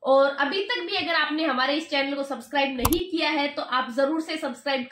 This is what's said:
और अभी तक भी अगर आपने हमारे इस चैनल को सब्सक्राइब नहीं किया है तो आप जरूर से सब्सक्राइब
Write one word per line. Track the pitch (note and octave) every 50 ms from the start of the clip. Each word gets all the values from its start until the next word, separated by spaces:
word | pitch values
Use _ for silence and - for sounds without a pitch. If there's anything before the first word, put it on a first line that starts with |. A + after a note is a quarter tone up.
| -
और | - C4+ C4+ C4+ C#4 C4+
अभी | - C#4+ C#4+ G4 G4 G4+
तक | - - F4
भी | F4 E4+ G4+
अगर | F#4 D#4 D#4+ E4
आपने | D#4+ D4 D4 D4 D#4 D#4+
हमारे | D#4+ B3+ B3 B3+ C#4 C#4+
इस | D4+ D#4+ -
चैनल | D4+ C#4 C#4 C#4 C#4+
को | C4+ C4+
सब्सक्राइब | C#4 C#4 - - - - C#4+ C4+ C4+ C4+
नहीं | B3+ A#3 - D#4+ F4 F4+ -
किया | - D#4+ D#4 D4+
है | D#4 D4+ C#4+ C#4+
तो | - - -
आप | - B3 B3+ C4 -
जरूर | A#3 A#3+ C#4 C4+ D#4 D#4+
से | D#4+ - D#4+
सब्सक्राइब | D#4 D#4 - A#3+ - - C#4+ C4+ C4 B3 -